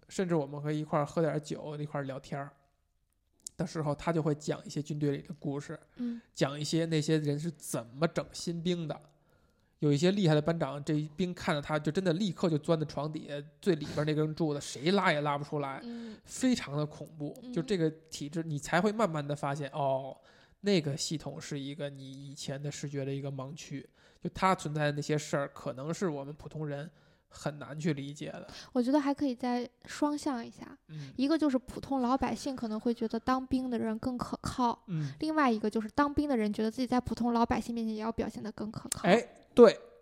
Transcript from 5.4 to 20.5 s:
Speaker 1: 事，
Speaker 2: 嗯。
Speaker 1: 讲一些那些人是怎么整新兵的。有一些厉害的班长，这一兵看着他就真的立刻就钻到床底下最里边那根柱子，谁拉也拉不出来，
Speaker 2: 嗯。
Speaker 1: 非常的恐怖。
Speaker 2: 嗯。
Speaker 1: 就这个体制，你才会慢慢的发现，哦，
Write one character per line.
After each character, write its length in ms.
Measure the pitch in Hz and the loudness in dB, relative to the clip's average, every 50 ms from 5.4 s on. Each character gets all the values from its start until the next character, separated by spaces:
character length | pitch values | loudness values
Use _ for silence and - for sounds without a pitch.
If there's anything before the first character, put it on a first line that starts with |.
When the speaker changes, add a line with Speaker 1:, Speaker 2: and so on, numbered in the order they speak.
| - 147 139 143 | -4 -4 -4 -4
Speaker 1:
事， 180 | 143 - 156 - - _ - | -6 -8 -12 -12 -14 _ -10
Speaker 2:
嗯。 240 | - 240 240 233 233 - _ - | -6 -6 -4 -6 -6 -12 _ -2
Speaker 1:
讲 240 | - - 139 147 147 | 0 0 0 0 -4
一 60 | 151 | -4
些 220 | - - 160 165 | 0 0 0 2
那 140 | 165 160 151 | 2 2 2
些 180 | 147 - 160 151 | 4 4 2 2
人 200 | 147 147 143 151 | 2 0 0 0
是 100 | 156 170 | -2 -6
怎 340 | - - - - - 131 117 113 120 | -6 -8 -10 -6 -6 -6 -6 -6 -4
么 140 | 139 165 165 | -2 -2 0
整 180 | - - - - | 0 -2 -4 -4
新 280 | - - - 185 170 170 | -8 -8 -6 -6 -4 -2
兵 280 | 160 180 175 170 165 151 | 0 0 0 0 -2 -6
的。 120 | 151 - - - _ _ _ _ _ _ _ _ _ _ _ _ _ - | -8 -10 -12 -20 _ _ _ _ _ _ _ _ _ _ _ _ _ 2
有 120 | 147 147 | 4 4
一 40 | 143 | 4
些 140 | 143 170 180 | 6 6 4
厉 180 | 196 208 190 156 | 4 6 6 6
害 60 | 156 | 6
的 80 | 151 | 6
班 160 | 151 170 170 165 | 4 2 0 0
长， 240 | 156 135 139 143 | -2 -4 -4 -6
这 100 | 143 - | -2 0
一 160 | 151 151 151 151 - | 0 0 -2 -4 -2
兵 180 | - 185 180 | -2 -2 -2
看 220 | 180 - - 196 160 | -2 -4 -2 0 0
着 80 | 143 | 0
他 160 | 147 - 156 151 | 0 -2 -2 0
就 140 | 147 160 | 0 0
真 100 | 151 190 | 0 2
的 100 | 190 185 156 | 2 2 2
立 180 | 185 220 185 | 2 0 -2
刻 180 | 151 - - 175 | 0 0 0 2
就 80 | 156 147 | 2 2
钻 180 | - - 165 | 2 2 2
到 80 | 156 151 | 2 0
床 280 | 147 - 143 143 156 | -4 -4 -4 -4 -4
底 160 | 156 156 - - | -6 -8 -8 -8
下 60 | 143 147 147 156 - - | -10 -10 -10 -12 -10 -2
最 160 | - 202 165 | 2 2 2
里 100 | 151 147 - - | 2 0 -4 -2
边 100 | 151 151 | -2 0
那 80 | 151 | 2
根 220 | 151 151 151 156 156 | 2 2 2 0 0
柱 180 | - 170 151 | 0 0 0
子， 80 | 147 139 | 0 -2
谁 300 | - - - - 135 170 | -4 -8 -8 -2 2 4
拉 220 | 196 202 185 185 | 4 4 4 4
也 80 | 156 147 | 4 4
拉 180 | 147 147 143 143 | 2 0 0 -2
不 60 | 147 | -2
出 160 | - 156 147 | -4 -4 -4
来， 180 | 143 135 131 - 240 | -2 -4 -6 -8 -10
Speaker 2:
嗯。 320 | 233 233 233 233 226 214 - - | -10 -10 -10 -10 -12 -14 -14 -16
Speaker 1:
非 280 | - - - - 254 | -14 -6 0 2 2
常 240 | 247 - - - 139 | 2 2 0 -4 -2
的 80 | 151 151 | -2 -2
恐 220 | 151 - - 151 - 160 | -2 -4 -12 -14 -14 -10
怖。 160 | 156 143 143 - - - | -10 -8 -8 -8 -10 -10
Speaker 2:
嗯。 80 | 254 | -6
Speaker 1:
就 100 | 247 180 | -4 -4
这 140 | - - 208 | -2 0 2
个 120 | 175 160 160 156 - - - | 2 2 2 0 -2 -16 -14
体 180 | - - 139 147 | -10 -10 -8 -6
制， 140 | 156 165 | -4 -4
你 160 | 165 160 147 143 | -4 -4 -4 -4
才 220 | - - 151 175 | -2 0 2 2
会 100 | 185 214 | 2 2
慢 180 | 208 226 226 175 | 2 2 0 0
慢 160 | 160 151 143 | 0 -2 -2
的 120 | 143 143 | -4 -4
发 180 | - - 139 143 | -2 -2 -4 -2
现， 160 | 151 143 135 | -4 -6 -6
哦， 460 | 147 151 139 135 135 131 139 135 - - _ - - - - _ | -4 0 0 2 2 0 -2 -6 -12 -14 _ -20 -20 -20 -20 _